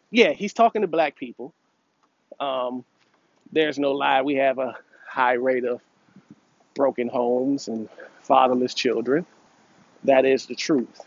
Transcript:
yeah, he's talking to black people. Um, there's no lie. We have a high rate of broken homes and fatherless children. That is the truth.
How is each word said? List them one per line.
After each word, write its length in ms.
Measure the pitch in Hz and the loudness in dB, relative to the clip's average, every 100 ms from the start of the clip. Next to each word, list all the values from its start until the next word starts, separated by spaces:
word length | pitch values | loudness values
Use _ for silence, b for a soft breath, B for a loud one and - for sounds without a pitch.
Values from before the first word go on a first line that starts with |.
| - | -4
yeah, 220 | 226 175 | 2 2
he's 220 | - 202 | 2 -6
talking 280 | - 226 214 | 2 2 2
to 60 | 185 | -2
black 280 | 165 151 | 0 -2
people. 380 | - 123 117 143 _ _ _ _ _ _ _ _ - | -4 -14 -12 -16 _ _ _ _ _ _ _ _ -10
Um, 440 | 139 131 123 127 - _ _ _ _ _ - | -6 -4 -4 -8 -14 _ _ _ _ _ -6
there's 260 | 156 151 139 | -2 0 0
no 140 | 143 | -2
lie. 320 | 139 139 135 | 0 2 2
We 140 | 135 135 | 2 0
have 200 | 135 127 | 0 0
a 180 | 123 - _ _ | -6 -8 _ _
high 280 | - 131 127 | -10 0 0
rate 300 | 123 131 127 | 2 0 0
of 160 | 120 120 _ _ _ - _ - _ _ _ | -2 -6 _ _ _ -20 _ -20 _ _ _
broken 340 | - 135 123 120 | -2 -2 0 -4
homes 600 | 123 120 123 135 139 - | -2 -2 0 0 -4 -4
and 200 | 113 107 - B - | -8 -10 -16 B -14
fatherless 500 | - 131 127 123 123 | 2 4 4 2 -2
children. 540 | - 123 113 117 151 175 _ _ _ _ _ _ _ | -2 -2 -2 0 -2 -2 _ _ _ _ _ _ _
That 200 | 131 135 | 2 4
is 220 | 135 135 - | 4 2 -2
the 80 | |
truth. 460 | 120 - 139 110 - | -8 -2 0 -2 -12